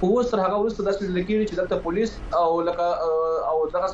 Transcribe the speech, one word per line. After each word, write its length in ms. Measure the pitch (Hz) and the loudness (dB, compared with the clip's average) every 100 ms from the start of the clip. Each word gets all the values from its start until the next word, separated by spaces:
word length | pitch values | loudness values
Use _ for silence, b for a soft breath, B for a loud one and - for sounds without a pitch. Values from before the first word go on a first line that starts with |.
خو 100 | 185 | 2
اوس 180 | 240 240 | 2 2
تر 100 | 208 | 2
هغه 120 | 185 208 | 0 2
وروسته 240 | 220 214 | 0 0
داسې 180 | 196 196 | -2 0
لیدل 220 | 185 180 180 | 0 -2 0
کېږي 160 | 214 208 | 0 0
چې 60 | 175 | -2
دلته 160 | 180 180 170 | 0 -2 -2
پولیس 240 | 180 226 - - 165 | -2 -2 -4 -2 0
او 180 | 170 170 170 | 2 2 0
لکه، 180 | 170 170 165 165 | 0 -2 0 0
آه، 300 | 160 165 160 - | 0 0 -2 0
او 60 | 160 156 | 0 0
دغه 120 | 180 190 | -2 -2